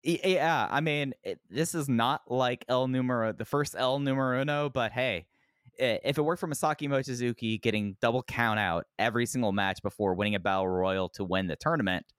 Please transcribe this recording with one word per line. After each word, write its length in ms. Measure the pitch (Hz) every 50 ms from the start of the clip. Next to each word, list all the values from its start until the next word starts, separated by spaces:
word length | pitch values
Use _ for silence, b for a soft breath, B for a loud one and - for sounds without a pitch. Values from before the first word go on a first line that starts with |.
| -
Y-, 140 | 151 170 - -
yeah, 420 | 190 185 170 147 160 165 135 107 -
I 120 | - 139
mean, 340 | 156 160 147 147 143 135 - _
it, 160 | _ 98 90 - _ _
this 280 | 90 131 165 170 -
is 120 | 165 143 139
not 340 | 123 113 113 127 147 - _
like 380 | - 123 127 127 123 123 - - -
El 200 | 127 127 131 127
Numero, 440 | 127 127 127 127 127 120 113 110
the 120 | 104 - 113
first 320 | - - 143 147 143 - 95
El 220 | 127 127 135 143
Numero 400 | 143 139 135 135 135 131 127 127
Uno, 280 | 139 151 147 147 147 143
but 220 | 127 131 117 107
hey, 360 | 110 123 127 127 101 85 80 b b b b b b b b b _ -
i-, 220 | 127 123 110 - -
if 140 | 135 143 151
it 40 |
worked 180 | 147 156 175 170
for 80 | - 165
Masaki 400 | 143 - - 156 151 - 151 139
Mochizuki 760 | 139 135 131 135 123 123 123 120 117 - 120 110 110 104
getting 340 | - 117 107 107 104 101 95 _
double 240 | - 117 117 127 123
count 340 | - - 117 117 113 107 107
out 280 | 104 90 85 85 - _ _ -
every 280 | 101 120 107 120 120
single 260 | 113 - 127 120 104
match 280 | 95 104 98 95 92 -
before 340 | - 101 - - 104 95 90
winning 200 | 90 104 107 104
a 60 | 98
battle 260 | 87 101 95 95 95
royal 420 | 92 92 92 92 95 95 95 92 90
to 120 | - -
win 240 | 101 90 92 95 95
the 80 | 87 78
tournament 500 | - - 151 170 151 110 95 90 87 - _ _